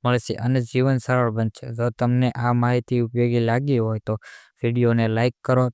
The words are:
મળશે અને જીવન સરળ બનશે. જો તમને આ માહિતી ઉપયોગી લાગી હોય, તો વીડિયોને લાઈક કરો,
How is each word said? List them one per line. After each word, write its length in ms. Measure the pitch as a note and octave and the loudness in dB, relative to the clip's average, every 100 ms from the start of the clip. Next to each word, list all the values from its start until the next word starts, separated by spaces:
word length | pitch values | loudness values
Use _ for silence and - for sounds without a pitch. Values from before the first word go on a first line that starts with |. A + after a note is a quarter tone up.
મળશે 300 | B2 B2 - | 0 -2 -2
અને 260 | - A#2+ C3 | -4 0 0
જીવન 380 | A#2 B2+ C3+ C3 | 0 0 0 0
સરળ 320 | - B2+ A#2+ | 0 0 0
બનશે. 440 | A2 A2+ - B2+ | 0 -4 -4 -12
જો 160 | A#2 A#2+ | -4 -4
તમને 400 | - B2 B2 B2+ | -2 0 2 0
આ 220 | - A#2+ | 0 0
માહિતી 480 | A#2+ A#2+ B2 - B2 | 2 2 0 0 -2
ઉપયોગી 380 | A#2 A#2+ A#2+ A#2+ | -2 0 0 2
લાગી 400 | A2+ A#2+ C#3+ B2+ | 0 0 0 0
હોય, 200 | A2 A2 - | 0 -4 -4
તો 120 | A2 - - - _ | -6 -8 -20 -20 _
વીડિયોને 460 | A#2 A#2+ A#2+ A#2 A2+ | -2 2 2 4 2
લાઈક 260 | A2 B2 - | 2 -2 -2
કરો, 260 | - B2+ B2+ | 0 2 0